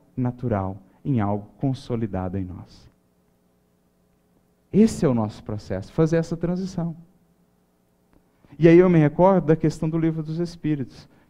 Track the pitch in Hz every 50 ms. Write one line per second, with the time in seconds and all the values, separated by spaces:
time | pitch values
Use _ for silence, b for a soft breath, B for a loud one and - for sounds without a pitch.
0 | _ _ _ - 127 123 123 - - 123 110 101 95 92 95 104 b b b b
1 | b 147 139 120 104 101 104 104 104 - _ _ - 139 131 127 - - 127 113
2 | 113 107 98 95 92 92 87 98 95 90 90 95 107 - - - - - _ _
3 | _ _ _ _ _ _ _ _ _ _ _ _ _ _ _ _ _ _ _ _
4 | _ _ _ _ _ _ _ _ _ _ _ _ _ _ - 180 220 220 - -
5 | - 151 123 117 110 104 107 - - - 107 101 - - 101 92 98 - - -
6 | 160 160 165 165 160 - 175 165 - 170 180 180 190 185 - - 165 170 160 -
7 | - _ _ _ _ _ _ _ _ _ _ _ _ _ _ _ _ _ _ _
8 | _ _ _ _ _ _ b b b b b 143 151 170 165 170 185 185 175 160
9 | 151 147 151 - 175 190 196 180 156 143 156 160 - 160 151 - - 160 156 165
10 | 160 160 160 160 156 151 160 165 175 170 175 170 - 156 151 143 127 110 - -
11 | - b b b b